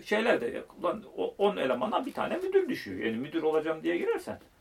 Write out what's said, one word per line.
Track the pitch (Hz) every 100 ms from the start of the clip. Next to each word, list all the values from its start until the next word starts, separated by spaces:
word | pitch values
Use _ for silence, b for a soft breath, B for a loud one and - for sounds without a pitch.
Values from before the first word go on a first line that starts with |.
şeyler | - 208 226 -
de, | 117 113 - -
ulan | - - - -
o | 113 -
on | 202 190
elemana | 135 240 233 - 269
bir |
tane | - 214 349
müdür | 381 392 339
düşüyor. | - 104 92
Yani | 113 113
müdür | 139 160
olacağım | 156 156 156 160
diye | 165 175
girersen, | 440 427 - - - _